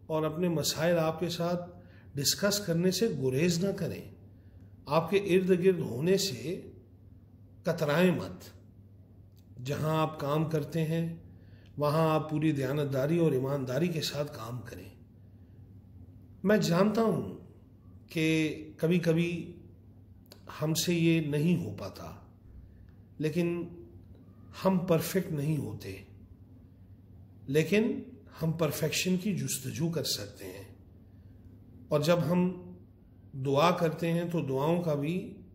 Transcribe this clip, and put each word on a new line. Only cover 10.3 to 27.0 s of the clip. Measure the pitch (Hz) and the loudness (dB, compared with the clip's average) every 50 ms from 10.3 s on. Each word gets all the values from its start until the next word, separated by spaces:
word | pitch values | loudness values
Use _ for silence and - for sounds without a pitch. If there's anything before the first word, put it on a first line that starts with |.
| 143 160 160 151 | 0 0 0 0
करते | 165 156 139 - - 165 160 | 0 -2 -2 -2 -2 -2 -2
हैं, | 151 165 165 165 165 165 - - - - - - - - - - - - - | 0 0 -2 -2 -2 -6 -8 -14 -18 -20 -20 -20 -20 -20 -20 -20 -14 -6 -2
वहां | 147 147 143 160 160 160 | 0 2 2 4 4 4
आप | 156 151 143 - | 2 2 0 -2
पूरी | 151 151 151 160 147 | -2 0 2 2 2
दयानतदारी | 135 135 127 143 151 143 135 135 131 135 147 170 170 | 2 0 0 0 0 -2 0 0 0 0 2 2 4
और | 165 156 135 | 4 4 2
ईमानदारी | 127 131 135 143 143 131 120 123 147 175 180 | 2 0 0 -2 -2 -2 -2 -2 0 0 0
के | 160 151 | 0 -2
साथ | - - 143 143 147 143 - | -4 -4 -4 -4 -6 -6 -6
काम | 113 113 117 123 120 | -10 -10 -8 -8 -10
करें। | 98 - - 90 92 - - - - - - - - - - - - - - - - - - - - - - - - - - - - - - - - | -10 -12 -14 -14 -14 -16 -18 -20 -20 -20 -20 -20 -20 -20 -20 -20 -20 -20 -20 -20 -20 -20 -20 -20 -20 -20 -20 -20 -20 -20 -20 -20 -20 -20 -12 -2 2
मैं | 190 214 202 | 4 4 4
जानता | 160 160 165 175 202 214 214 233 226 | 4 4 4 4 4 4 4 2 2
हूं | 220 170 135 - - - - - - - - - - - - - - - - - - - | 2 2 0 -2 -6 -8 -12 -14 -18 -20 -20 -20 -20 -20 -20 -20 -20 -20 -20 -16 -8 -2
कि | 170 160 160 160 156 156 151 - - - - - - | 0 2 4 4 4 2 0 -2 -6 -10 -14 -6 -2
कभी-कभी | - 160 180 175 165 170 160 165 170 175 175 165 - - - - - - - - - - - - - - - - - - - - - - - - | 0 2 2 4 4 4 4 4 2 0 -2 -6 -8 -10 -14 -16 -18 -20 -20 -20 -20 -20 -20 -20 -20 -20 -20 -20 -20 -20 -20 -20 -18 -16 -8 -4
हमसे | 151 156 160 165 - 180 175 | -2 0 0 0 2 2 2
ये | 170 165 165 165 165 | 4 4 4 4 4
नहीं | 156 143 143 147 151 175 175 | 2 0 0 2 2 2 2
हो | - - 107 101 | 2 0 -2 -6
पाता, | - 104 92 - - 90 85 85 - - - - - - - - - - - - - - - - - - - - - | -8 -10 -10 -10 -12 -12 -12 -14 -14 -18 -20 -20 -20 -20 -20 -20 -20 -20 -20 -20 -20 -20 -20 -20 -20 -20 -14 -8 -4
लेकिन | 147 156 151 175 170 170 175 175 - - - - - - - - - - - - - - - - - - - - - | -4 -2 0 0 0 0 0 -2 -6 -8 -10 -14 -18 -18 -20 -20 -20 -20 -20 -20 -20 -20 -20 -20 -20 -20 -8 -2 0
हम | 190 190 180 170 | 2 2 2 2
परफेक्ट | - 165 156 160 - - 190 180 - 160 | 2 2 2 2 0 -2 -2 -2 -2 -2
नहीं | 143 139 156 160 143 | -2 0 0 0 0
होते, | 110 107 104 - - 98 95 95 - - - - - - - - - - - - - - - - - - - - | -2 -4 -8 -10 -10 -10 -12 -12 -14 -18 -20 -20 -20 -20 -20 -20 -20 -20 -20 -20 -20 -20 -20 -20 -20 -20 -20 -20